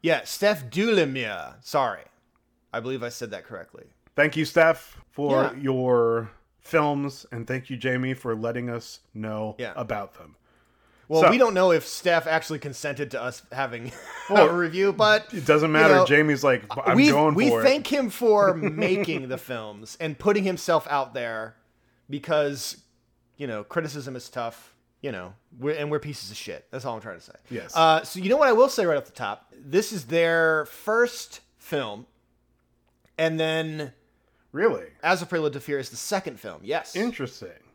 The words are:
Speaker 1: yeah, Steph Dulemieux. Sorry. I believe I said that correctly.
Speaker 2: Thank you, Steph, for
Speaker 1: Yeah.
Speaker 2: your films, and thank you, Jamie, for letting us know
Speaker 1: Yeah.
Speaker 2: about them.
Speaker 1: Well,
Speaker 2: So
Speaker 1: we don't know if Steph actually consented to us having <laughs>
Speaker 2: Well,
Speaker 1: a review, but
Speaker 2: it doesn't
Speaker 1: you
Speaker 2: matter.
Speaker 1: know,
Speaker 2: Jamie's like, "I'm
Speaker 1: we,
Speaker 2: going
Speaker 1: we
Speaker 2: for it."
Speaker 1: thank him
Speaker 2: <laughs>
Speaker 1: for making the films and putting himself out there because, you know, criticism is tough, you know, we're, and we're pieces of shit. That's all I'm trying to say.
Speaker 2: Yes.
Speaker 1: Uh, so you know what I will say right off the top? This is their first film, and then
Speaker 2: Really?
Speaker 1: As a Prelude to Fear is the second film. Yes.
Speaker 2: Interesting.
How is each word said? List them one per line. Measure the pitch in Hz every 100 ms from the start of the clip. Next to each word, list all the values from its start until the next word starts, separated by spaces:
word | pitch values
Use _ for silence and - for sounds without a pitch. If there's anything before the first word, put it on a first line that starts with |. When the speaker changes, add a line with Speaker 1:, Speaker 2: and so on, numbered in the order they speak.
Speaker 1:
yeah, | 165 147 -
Steph | - 202 180 127
Dulemieux. | 160 226 208 147 131 110 95 69 -
Sorry. | - 147 123 92 - _ _ _ _ _ _
I | 110
believe | 120 131
I | 120
said | - 117
that | 98 -
correctly. | 101 82 - - _ _ -
Speaker 2:
Thank | 151 156
you, |
Steph, | 151 170 160 165 - - _
for | - 143 135
Speaker 1:
Yeah. | 135 127
Speaker 2:
your | 135 131 127 120 117 113 110 _ _ _
films, | - 165 147 143 139 135 -
and | 120 -
thank | 131 127
you, | 127
Jamie, | 127 127 131
for | 127 123 110
letting | 117 120 120
us | 117 - - _
know | 110 107 107 107 107
Speaker 1:
Yeah. | 117 107
Speaker 2:
about | 110 107 101 -
them. | 78 _ _ _ _ _ _ _ _
Speaker 1:
Well, | 160
Speaker 2:
So | 170
Speaker 1:
we | 247
don't | 240 185
know | 185
if | 160 -
Steph | - 180 170 160
actually | 156 - 151
consented | 143 127 147 135 143
to | 123
us | 123 - _
having | 127 135 117 123 - -
<laughs> | - -
Speaker 2:
Well, | 202 156
Speaker 1:
a |
review, | 175 170 175 196
but | 196 214 214 214
Speaker 2:
it | 190 135
doesn't | 151 156
Speaker 1:
you |
Speaker 2:
matter. | 156 160 -
Speaker 1:
know, | -
Speaker 2:
Jamie's | 143 151 139
like, | 143 123 - 135 113
"I'm | 202
Speaker 1:
we, | 294
Speaker 2:
going | 147 156
Speaker 1:
we | 156 262
Speaker 2:
for | 233
it." |
Speaker 1:
thank | 269 285 -
him | 285 247
Speaker 2:
<laughs> |
Speaker 1:
for | - 233 208 196
making | 170 147 156 175 196 165 147 131
the | 123
films | - 120 107 101 110 -
and | 160 143
putting | 208 208
himself | 190 180 - 165 -
out | 143 127 123
there | 120 110 110 _ _ _ _ _ _
because, | 139 156 151 143 139 - - _ _ _ _ _ _
you | 139
know, | 107
criticism | 104 175 151 147 135 127
is | -
tough, | 123 117 - - _ _ _
you | 139
know, | 101 90 101 _ 120
we're, | 139
and | 156 147
we're | 151
pieces | 151 135 95
of | 107
shit. | - 80 _
That's | 123 123
all | 113
I'm |
trying | 110 87
to | -
say. | - _
Speaker 2:
Yes. | 120 104 165
Speaker 1:
Uh, | 160 160
so | - 185
you | 190
know | 277
what | 277
I |
will | 220 262
say | - 180
right | 143
off | -
the |
top? | - 107 107 _
This | - 143 175 214
is | 208 117
their | 170 165 165 160 156 147
first | - - 226 240 - - - _ _
film, | - 151 117 104 - _ _ _ _ _ _ _ _ _ _ -
and | 160 160
then | 160 160 160 156 143 _ _ _ _ _ _
Speaker 2:
Really? | 143 214 117 - _
Speaker 1:
As | 160 180
a | 170
Prelude | 170 151
to | 139
Fear | - 143
is | 127
the | 117
second | - 196 180 113
film. | 104 78
Yes. | 98 160 - 175
Speaker 2:
Interesting. | 240 240 131 - 92 - _